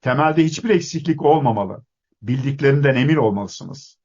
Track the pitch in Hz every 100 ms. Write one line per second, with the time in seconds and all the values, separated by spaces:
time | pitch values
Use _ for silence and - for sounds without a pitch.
0 | - 147 156 156 160 156 233 190 - 165
1 | 160 160 151 160 135 107 95 - _ _
2 | _ _ 107 131 135 139 139 139 143 123
3 | 131 156 113 98 101 - - 143 - _